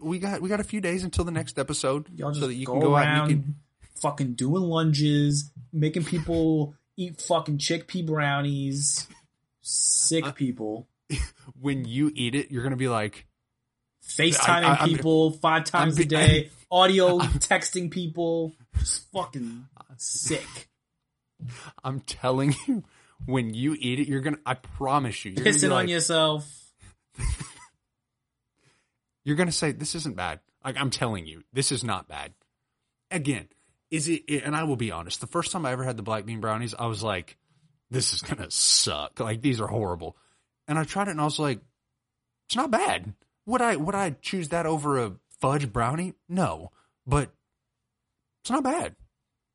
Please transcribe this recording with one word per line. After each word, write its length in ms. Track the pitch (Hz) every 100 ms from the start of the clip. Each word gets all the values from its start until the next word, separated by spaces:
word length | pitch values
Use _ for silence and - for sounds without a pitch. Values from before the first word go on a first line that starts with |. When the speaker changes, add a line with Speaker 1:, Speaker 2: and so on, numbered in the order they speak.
| 156
Speaker 1:
we 80 | 180
got, 200 | 202 196
we 80 | 185
got 120 | 208
a 40 |
few 160 | - 208
days 220 | 185 185
until 220 | 185 -
the 80 | 175
next 260 | 160 - -
episode, 480 | 131 151 135 143 151
Speaker 2:
Y'all 160 | 170 143
just 100 | 147
Speaker 1:
so 60 | 135
that 80 |
you 120 | 123 127
Speaker 2:
go 80 |
Speaker 1:
can 60 | 131
go 120 | 147
out 80 | 143
Speaker 2:
around 160 | 147 151
Speaker 1:
and 80 | 151
you 40 | 151
can 180 | 139 - _ _ - -
Speaker 2:
fucking 380 | 151 143 131
doing 280 | 120 127 180
lunges, 880 | 180 160 160 143 147 147 147 143 - - -
making 320 | 160 151 175
people 720 | 151 175 160 165 160 156 143 -
<laughs> 120 | _ -
eat 240 | 180 156
fucking 380 | - 170 160 147
chickpea 480 | - 165 - 180 160
brownies. 1000 | 151 143 143 143 139 139 139 147 - - - _ _ _ _
Sick 640 | - - - - - 165
Speaker 1:
Uh, 60 | 143
Speaker 2:
people. 560 | - 135 120 107 110 - _ -
Speaker 1:
<laughs> 80 | 143 - - - 127
When 240 | 139 135
you 280 | 117 127 151
eat 220 | 151 120 135
it, 160 | -
you're 100 | 131
gonna 140 | 131 127
be 100 | 131
like, 400 | 117 107 - - _ _ _ _ _ _ _ -
Speaker 2:
FaceTiming 420 | - 165 - -
Speaker 1:
I, 140 | 170
I, 140 | 165 139
I'm, 60 | 156
Speaker 2:
people 440 | 160 160 160 160
five 320 | 156 165 160
times 320 | 156 175 160 151
Speaker 1:
I'm 60 |
Speaker 2:
a 40 | 156
Speaker 1:
be-, 100 | 156
Speaker 2:
day, 340 | 156 156 151 -
Speaker 1:
<laughs> 100 | -
Speaker 2:
audio 480 | 180 190 190 180 175
Speaker 1:
I'm, 80 | -
Speaker 2:
texting 560 | - - 185 - 185 175
people, 640 | 185 170 165 165 165 160 160 _ -
just 320 | - - -
fucking 540 | 190 170 143 117 117 131 - - 131
sick. 720 | - - - 151 - - - _ _ _ _ _ _ - 120 120 - -
Speaker 1:
I'm 160 | 135 135
telling 540 | - - 127 131 139 135
<laughs> 60 | -
you, 160 | 233 - _ _ - 120
when 260 | 131 117
you 220 | 110 139 147
eat 220 | 123 127
it, 80 | 143
you're 120 | 139
gonna, 160 | 139 147 -
I 80 |
promise 680 | 127 - - 135 143 127 -
you, 80 | 104
you're 120 | 92
gonna 100 | 208
be 60 | 190
Speaker 2:
Pissing 40 | -
on 40 |
Speaker 1:
like, 160 | 185 180
Speaker 2:
yourself. 840 | 170 165 165 156 151 147 - - _ - - _ -
Speaker 1:
<laughs> 40 | - - - - - _ _ _ _ _ _ _ _ _ _ _ _ _ _ _
You're 120 | 143 147
gonna 160 | 175
say, 200 | - 156
"This 220 | 135 147
isn't 220 | 170 160 90
bad." 240 | 90 82 _ _
Like, 120 | 135 127
I'm 140 | 139
telling 360 | - 123 101 80
you, 160 | 78 -
this 200 | 127 139
is 120 | 127
not 240 | 120 92 -
bad. 240 | 76 73 - _ _ _ _ _ _ -
Again, 380 | 185 139 117 85 _ _ _ _
is 180 | 156 151
it, 140 | 160 -
it, 160 | 147
and 120 | 139 151
I 80 |
will 120 | 160 127
be 140 | 113
honest, 300 | 85 85 -
the 60 | -
first 260 | 175 165
time 140 | 190 156
I 60 |
ever 120 | 127
had 120 | 131 113
the 60 |
black 220 | 104 110 104
bean 140 | 113
brownies, 340 | 110 110 117 -
I 100 | 117
was 160 | 104
like, 340 | 110 92 - - _ _ _ _ -
"This 240 | 127 -
is 80 | -
gonna 280 | - 143 80
suck. 720 | - - - - 76 73 -
Like, 200 | 113 113
these 200 | 139 117
are 60 | 104
horrible." 480 | 113 98 87 82 - _ _ _ _ -
And 120 | 156
I 60 |
tried 240 | 147 196 202
it 40 |
and 80 | 156
I 40 |
was 140 | 151 147
like, 220 | 147 113 - _ _ _ _ _ _ _ -
"It's 80 | 226
not 140 | 294
bad." 420 | 226 - 90 95 - _ _ -
Would 140 | 247
I, 140 | 233 170
would 180 | 156 196
I 140 | 190 135
choose 280 | - 190 156
that 160 | 170 160
over 320 | 156 147 135
a 120 | 113 92 _ -
fudge 320 | 131 147 135
brownie? 420 | 120 117 156 185 - -
No, 420 | 180 139 80 90 - _ _ -
but 240 | 143 131 - _ _ _ _ _ _ _ _ _ _
it's 80 | -
not 120 | 262
bad. 320 | 262 311 - - - _ _ _ _